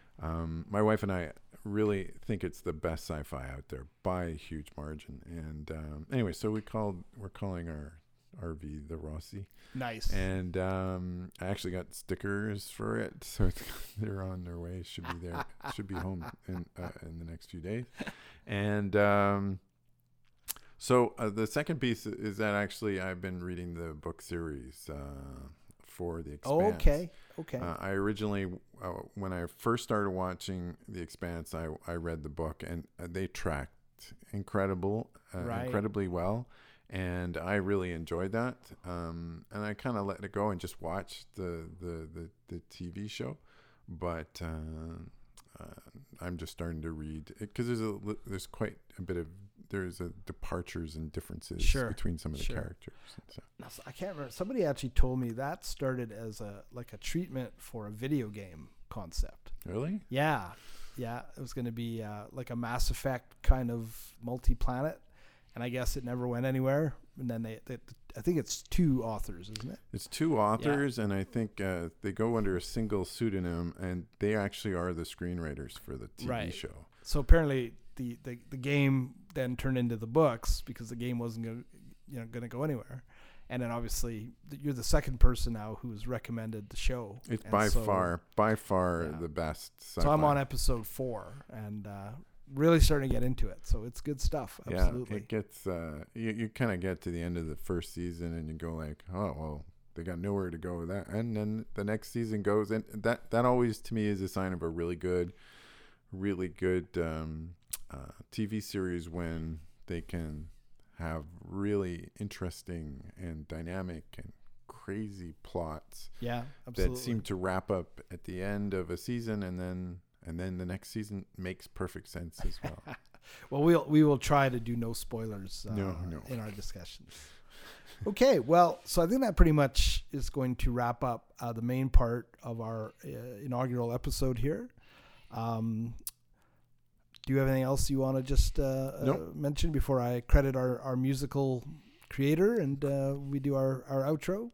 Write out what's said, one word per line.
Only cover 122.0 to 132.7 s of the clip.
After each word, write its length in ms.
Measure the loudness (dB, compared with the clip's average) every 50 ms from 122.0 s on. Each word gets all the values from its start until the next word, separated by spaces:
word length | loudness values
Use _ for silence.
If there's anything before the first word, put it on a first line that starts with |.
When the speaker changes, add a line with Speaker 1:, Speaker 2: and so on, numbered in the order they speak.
| -12 -12
Speaker 1:
sense 300 | -10 -10 -10 -10 -6 -2 -2
as 140 | -2 -2 -2 -6
well. 200 | -8 -8 -8 -12
Speaker 2:
<laughs> 100 | -14 -14 -14 -16 -20 -20 -20 -20 -20 -20 -18 -10 -4
Well, 120 | 2 6 8
we'll, 220 | 8 8 8 8
we 160 | 8 8 10 10
will 140 | 10 8
try 320 | 6 4 6 6 6 6 6
to 100 | 4 0
do 160 | -2 -2 -2
no 180 | 0 0 -2 -2
spoilers, 720 | -4 -6 -6 -4 -4 -4 -4 -6 -6 -8 -8 -10 -8 -6 -2
uh, 60 | 0
Speaker 1:
No, 160 | 0 0 0 -2 -2 -4
no. 140 | -6 -6 -6 -6
Speaker 2:
in 120 | -6 -6 -6
our 100 | -6 -6
discussions. 640 | -6 -6 -6 -6 -6 -8 -10 -12 -14 -16 -18 -18 -18 -18 -18 -18 -20 -20 -20 -20 -20 -18 -18 -18 -18 -18 -20 -18 -12 -6 -4
Okay, 320 | 0 4 6 8 8 8 8
well, 400 | 6 8 8 10 10 8 6 0 -4
so 160 | 0 2 4 4
I 40 |
think 140 | 6 4 4
that 140 | 4 8 10
pretty 160 | 12 12 12
much 540 | 10 8 6 6 6 6 6 6 4 0 -2 -4
is 180 | -6 -4 -4 -2
going 240 | -2 0 0 0 0
to 140 | 2 2 2
wrap 320 | 2 2 0 0 0 0 0
up, 300 | -2 -2 -2 -6 -14 -12 -8
uh, 140 | -6 -6 -4
the 80 | -2
main 280 | -2 0 0 2 6 8
part 380 | 10 10 10 8 2 -2 -4 -8 -16 -14
of 180 | -10 -10 -8 -6
our, 320 | -6 -6